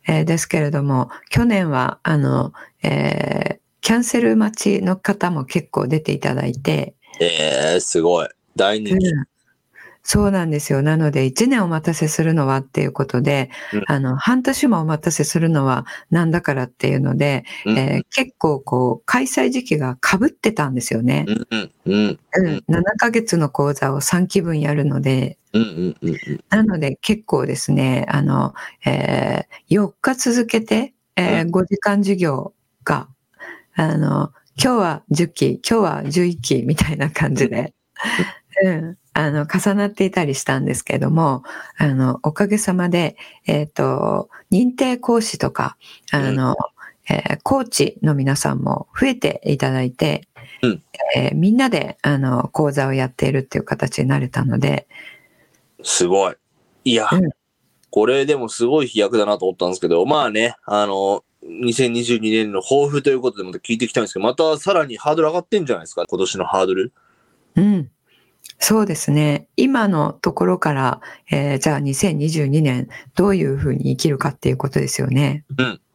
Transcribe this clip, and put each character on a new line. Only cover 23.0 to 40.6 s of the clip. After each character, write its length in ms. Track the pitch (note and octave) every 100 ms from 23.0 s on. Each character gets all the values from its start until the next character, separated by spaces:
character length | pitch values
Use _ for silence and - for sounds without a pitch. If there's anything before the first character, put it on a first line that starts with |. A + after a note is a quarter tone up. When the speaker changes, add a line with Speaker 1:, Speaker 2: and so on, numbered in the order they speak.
| A#3
Speaker 1:
月 260 | A3+ A3+ E3+
の 140 | D3
講 240 | - C#3+
座 180 | C#3 C3+
を 80 | C#3
三 280 | - F3 F3+
期 120 | G3
分 200 | E3+ D#3
や 120 | D3
る 140 | D3 D3
の 160 | C3+
で。 340 | C#3 C3 - - _
Speaker 2:
う 60 | -
ん 40 |
う 20 | A2
ん 300 | F2 F3+ -
う 60 | -
ん 20 |
う 20 |
ん。 320 | D#2 - C#2 _
Speaker 1:
な 140 | G#3
の 160 | A3 F3
で、 180 | C#3+ -
結 220 | - G#3+
構 200 | - C#3+
で 120 | C#3 C3+
す 160 | -
ね、 340 | C#3+ C3 - -
あ 140 | C#3+
の、 320 | C#3+ C#3 - - - - -
え 540 | - - - - -
ー、 40 | - - _
四 220 | G3+ G3+ _
日 140 | -
続 320 | B3+ B3 A#3+ A3+
け 160 | A3
て、 320 | A3 A3 C4+ _ _ -
え 240 | F3+ E3+
ー、 20 |
Speaker 2:
う 20 | E3
ん。 40 |
Speaker 1:
五 140 | F3+
時 120 | F#3 G3+
間 200 | G#3 G3+
授 180 | F#3+ F#3+
業 380 | E3+ C3+ D3 _ _ _
が、 240 | - C#3+ - - _ _ - - _
あ 200 | - D#3+ D#3
の、 340 | D#3 D3 - _ _ -
今 200 | B3+ A#3+
日 0 |
は 240 | F3 D3 -
十 180 | D3+ E3+
期、 320 | - C3+ - -
今 120 | A3+
日 20 |
は 220 | F#3 C#3+
十 200 | C#3 D#3+
一 160 | F3 E3
期 220 | - C3 B2
み 100 | D3+
た 140 | D3+
い 60 | D3+
な 140 | C#3+
感 240 | - D#3
じ 160 | C3 C3
で。 240 | A2+ B2 _ _ - - - F#3 - _ -
Speaker 2:
う 60 | F#3+
ん。 20 |
Speaker 1:
う 0 | D#3+ D#3+
ん。 60 | F3+ _
あ 180 | - D3+
の、 160 | D3 D3+
重 220 | F#3 G3+
な 120 | G3+ G3+
っ 20 |
て 140 | G#3
い 80 | F#3+
た 120 | F#3
り 120 | D3+ C3
し 80 |
た 160 | - C3